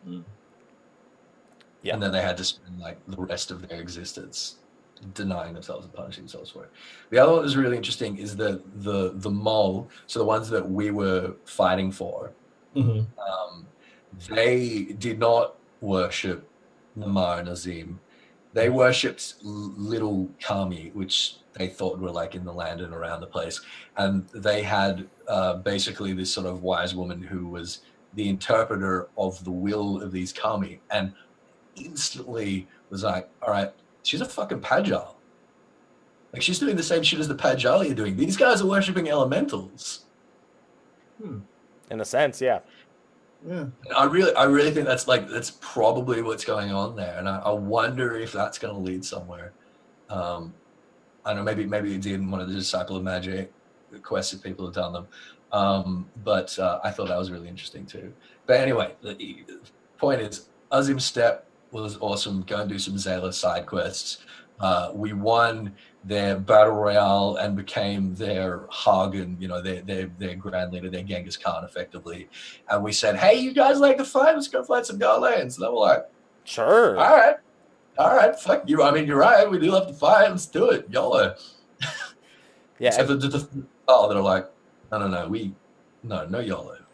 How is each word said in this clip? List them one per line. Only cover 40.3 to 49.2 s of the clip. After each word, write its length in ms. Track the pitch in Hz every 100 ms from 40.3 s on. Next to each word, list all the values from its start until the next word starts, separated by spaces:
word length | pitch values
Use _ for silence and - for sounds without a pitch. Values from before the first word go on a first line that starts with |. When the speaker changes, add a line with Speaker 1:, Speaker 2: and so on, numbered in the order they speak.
| _ _ _ _ _ _ _ _ _
Speaker 1:
Hmm. 160 | 214 117 98 _ _ _ _
Speaker 2:
In 120 | 110
a 40 |
sense, 360 | 104 123 143 135
yeah. 200 | 127 110 - _ _ _ _ _ _ _ 165
Speaker 1:
Yeah. 140 | 175
Speaker 3:
And 320 | 143 - -
I 100 | - 139
really, 280 | 165 185
I 80 | -
really 280 | 139 143 147
think 140 | 151 135
that's, 180 | 127 -
like, 220 | 123 98
that's 240 | 117 120 -
probably 600 | - 123 113 127 127 117
what's 240 | 113 107
going 280 | - 107 101
on 240 | 98 107 117
there, 200 | 90 -
and 120 | 95
I, 100 | 98
I 120 | 104
wonder 640 | 107 98 113 113 127 123 113
if 160 | 113
that's 260 | 98 107 -
gonna 180 | 113 101
lead 260 | 92 92
somewhere. 480 | 92 98